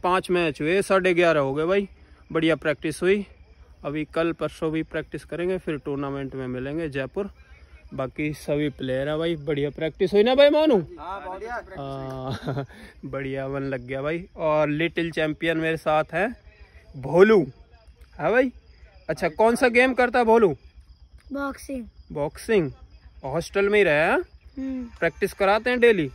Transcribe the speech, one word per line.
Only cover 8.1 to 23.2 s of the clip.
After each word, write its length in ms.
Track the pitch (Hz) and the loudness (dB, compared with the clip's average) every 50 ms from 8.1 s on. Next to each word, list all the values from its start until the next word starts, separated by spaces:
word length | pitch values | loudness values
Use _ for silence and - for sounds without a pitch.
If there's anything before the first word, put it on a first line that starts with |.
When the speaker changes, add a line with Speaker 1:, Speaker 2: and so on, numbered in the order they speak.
| - - 151 151 151 | -6 -6 -6 -6 -6
Speaker 1:
सभी 360 | - - - 151 147 151 147 | -8 -6 -4 -2 -2 -2 -4
player 400 | 135 - - 131 127 131 135 147 | -4 -6 -6 -4 -4 -4 -4 -4
हैं 100 | 151 156 | -4 -4
भाई, 180 | 165 170 170 | -2 -4 -4
बढ़िया 340 | 156 143 147 156 139 139 147 | -6 -4 -4 -4 -2 -2 -4
प्रैक्टिस 420 | 139 - 160 160 - - 196 175 - | -4 -4 -6 -6 -2 -2 -2 2 4
हुई 100 | 202 208 | 4 4
ना 120 | 240 262 | 4 6
भाई 160 | 262 285 294 | 8 6 6
मोनू? 280 | 302 302 311 311 269 202 160 120 - - | 8 6 4 4 4 2 2 -2 -10 -14
Speaker 2:
हाँ, 280 | 147 170 190 196 - - | -12 -12 -12 -10 -10 -12
बढ़िया। 340 | 185 190 196 226 240 233 - - 190 - | -12 -10 -10 -10 -10 -10 -12 -12 -14 -12
Speaker 1:
हाँ, 880 | 139 135 135 135 135 135 135 131 131 131 123 107 - 151 139 131 135 - - - - | -10 -10 -10 -10 -10 -10 -10 -10 -8 -8 -8 -8 -8 -6 -6 -6 -8 -10 -12 -20 -20
<laughs> 200 | - - - - | -20 -20 -16 -16
बढ़िया 440 | 139 131 135 139 135 131 135 135 135 | -10 -10 -8 -8 -6 -6 -6 -6 -6
मन 120 | 139 139 | -6 -6
लग 260 | 139 139 135 131 120 | -6 -6 -6 -8 -8
गया 160 | 123 131 135 135 | -8 -8 -6 -4
भाई। 260 | 147 160 170 180 208 _ | -4 -6 -6 -8 -12 _
और 320 | - 170 156 151 151 156 151 | -4 -2 0 2 2 2 2
little 420 | 147 151 165 170 - - 170 170 | 0 0 -2 -2 -2 -4 -4 -4
champion 460 | 156 - 160 156 151 - 156 165 165 | -2 -2 -2 -2 -2 -2 -2 -2 -2
मेरे 200 | 160 160 160 165 | 0 0 -2 -2
साथ 280 | 156 - 165 151 151 156 - - | -2 0 0 2 2 0 0 -2
है 240 | 160 190 240 240 - _ - - _ - _ _ - - - - | -2 -2 -2 -4 -10 _ -20 -20 _ -20 _ _ -20 -20 -20 -16
भोलू, 500 | 139 127 139 147 170 190 214 220 202 156 131 - _ - _ _ - _ - - _ - - - - | -12 -10 0 6 8 8 8 8 6 4 2 -6 _ -20 _ _ -20 _ -20 -20 _ -20 -20 -14 -4
है 120 | 160 160 | -2 0
भाई? 220 | 208 247 277 254 - - _ _ - _ - - _ - _ - | 2 2 2 0 -2 -10 _ _ -20 _ -20 -20 _ -20 _ -8
अच्छा, 200 | 160 - - 170 | -6 -4 -4 -4
कौन 280 | - - 214 226 233 | 0 2 2 2 4
सा 120 | 233 262 254 | 4 2 2
game 260 | 226 240 254 262 262 | 4 4 4 4 4
करता 240 | 220 247 247 226 254 | 2 0 2 2 2
है 60 | 240 | 4
भोलू? 320 | 220 220 233 226 185 143 - _ - _ - - _ - _ - _ _ - _ - 277 | 6 6 6 6 4 2 0 _ -20 _ -20 -20 _ -20 _ -20 _ _ -20 _ -12 -10
Speaker 3:
Boxing। 540 | 277 277 277 262 - - - 285 254 226 196 _ - - _ 160 | -8 -8 -8 -8 -12 -14 -12 -12 -12 -12 -14 _ -20 -20 _ -8
Speaker 1:
Boxing? 580 | 151 143 156 - - - - 226 208 165 135 123 - - - - - _ - _ - | -6 -6 -6 -8 -10 -4 0 2 2 2 0 -4 -12 -20 -20 -20 -20 _ -20 _ -14